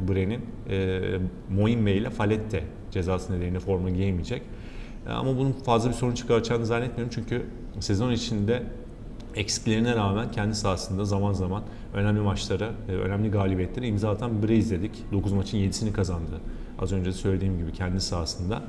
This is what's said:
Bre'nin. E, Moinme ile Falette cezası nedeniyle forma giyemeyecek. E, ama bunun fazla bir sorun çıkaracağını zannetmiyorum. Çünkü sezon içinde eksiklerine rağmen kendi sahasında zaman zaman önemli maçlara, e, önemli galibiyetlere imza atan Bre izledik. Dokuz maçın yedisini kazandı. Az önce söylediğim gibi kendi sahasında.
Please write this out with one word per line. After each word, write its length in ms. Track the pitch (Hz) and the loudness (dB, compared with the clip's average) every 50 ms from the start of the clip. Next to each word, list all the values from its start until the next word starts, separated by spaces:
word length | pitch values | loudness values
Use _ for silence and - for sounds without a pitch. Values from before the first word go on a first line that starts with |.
| 95 92 | 0 2
Bre'nin. 320 | 95 95 92 98 117 131 - - - - - - | 2 2 2 2 0 -4 -6 -8 -10 -10 -6 -2
E, 300 | 98 95 95 95 95 92 95 98 95 92 92 90 - - - - | -2 0 0 0 0 0 0 -2 0 0 -2 -2 -4 -8 -6 -2
Moinme 420 | 95 98 104 113 120 117 107 101 | 2 4 4 4 4 4 4 4
ile 180 | 95 101 113 101 | 4 2 2 0
Falette 540 | 104 - 104 104 110 107 104 - 98 82 73 - - - - - | 0 0 2 2 2 2 0 -2 -4 -4 -4 -6 -8 -12 -12 -4
cezası 420 | - 98 85 92 92 87 - - 92 | -2 0 0 2 0 0 0 -2 -2
nedeniyle 260 | 87 87 87 90 90 | -2 0 0 -2 -2
forma 300 | - 98 95 90 90 92 | 0 0 0 2 2 0
giyemeyecek. 520 | 90 90 98 98 92 85 78 - 123 - - - - - - - - - - - - - - | 0 2 2 2 2 0 0 -2 -4 -6 -6 -10 -12 -12 -12 -10 -10 -10 -10 -10 -12 -10 -8
E, 20 | 117 | -6
ama 280 | 113 117 127 131 135 | -4 -2 0 0 2
bunun 140 | 127 139 135 | 2 2 0
fazla 380 | 127 - - 123 117 113 113 127 | 0 0 2 4 4 4 4 2
bir 60 | 113 | 2
sorun 180 | - 131 123 113 | 2 0 0 0
çıkaracağını 520 | - - - 117 113 110 - 123 117 117 | 0 2 4 4 4 4 2 0 0 2
zannetmiyorum. 480 | 110 120 117 123 120 - 120 117 120 - | 2 0 0 0 -2 -4 -4 -4 -4 -4
Çünkü 300 | 120 - - 120 123 - - - - - - - 92 | -6 -2 -2 -2 -2 -2 -4 -8 -10 -10 -10 -8 -6
sezon 320 | - - 101 95 123 127 | -2 0 2 2 2 2
içinde 520 | 120 107 - - 113 104 101 107 120 123 113 - - - - - - - - - - - - - - | 2 0 0 0 0 0 2 2 2 0 0 -6 -8 -10 -12 -12 -14 -12 -12 -12 -12 -12 -12 -6 -4
eksiklerine 600 | 107 101 - - - - 113 110 110 117 123 120 | -4 -2 -2 -2 -2 0 2 2 4 4 4 4
rağmen 360 | 113 101 98 98 110 120 123 | 4 4 4 2 2 0 -2
kendi 240 | - 110 104 107 110 | -2 0 0 0 0
sahasında 500 | 104 104 98 92 87 - - 95 95 104 | 0 0 0 0 0 -2 -4 -2 0 0
zaman 280 | 101 101 98 101 101 98 | 2 2 2 2 2 2
zaman 300 | 95 92 90 95 107 110 - - - - - - | 0 0 -2 -2 -4 -6 -8 -10 -12 -10 -6 -2
önemli 260 | 101 101 104 104 107 | 0 2 4 4 4
maçlara, 520 | 104 98 95 - - - 101 90 104 113 107 107 104 98 | 4 2 2 0 0 -2 0 0 0 -2 -4 -6 -4 -4
e, 20 | |
önemli 400 | 92 95 98 95 101 101 107 107 | -2 0 0 0 0 2 2 2
galibiyetlere 560 | 101 101 98 98 95 92 90 90 - 120 123 | 2 2 2 2 2 2 0 -2 -2 -4 -2
imza 220 | 117 107 98 110 107 | 0 0 2 2 2
atan 340 | 101 - 127 117 110 104 110 | 0 0 0 0 0 2 4
Bre 120 | 107 113 | 6 6
izledik. 360 | 113 104 - 95 82 101 107 - - - - | 6 6 4 2 0 0 -4 -6 -8 -6 -2
Dokuz 200 | 101 98 90 101 | 0 0 2 2
maçın 260 | 98 98 92 - 110 | 2 2 0 0 0
yedisini 360 | 104 98 98 - - 113 107 104 | 2 2 2 0 0 -2 0 0
kazandı. 380 | 110 92 90 87 82 80 80 82 78 - - - - - - - - | 0 0 0 0 -2 -2 -4 -6 -6 -6 -8 -8 -8 -10 -10 -6 -4
Az 120 | 95 85 | -2 0
önce 200 | 98 92 87 92 | 0 0 0 0
söylediğim 460 | 92 - - 98 95 90 98 95 92 | -2 0 0 2 2 2 2 2 0
gibi 140 | 85 87 80 | 0 -2 -4
kendi 300 | 82 - 92 90 92 92 | -2 -2 -2 0 0 0
sahasında. 640 | - - 95 85 82 - - - 90 92 113 - - | 0 0 -2 -2 -2 -2 -4 -4 -2 -2 -2 -4 -6